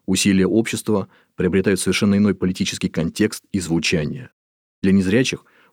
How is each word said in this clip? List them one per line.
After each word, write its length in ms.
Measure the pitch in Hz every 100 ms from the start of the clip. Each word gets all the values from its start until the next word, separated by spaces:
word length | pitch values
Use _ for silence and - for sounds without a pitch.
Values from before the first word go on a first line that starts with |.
| -
усилия 400 | 92 104 95 92
общества 600 | 107 113 107 - 104 - _ _ -
приобретают 440 | 90 95 101 95
совершенно 380 | 95 - 101 101
иной 160 | 104
политический 560 | 92 92 - 95 - 90
контекст 540 | - 82 - 107 - -
и 60 | 101
звучание. 720 | 82 85 - 87 73 67 64 _ _ _ _ _
Для 100 | 95
незрячих, 540 | 98 92 113 131 - _ _ _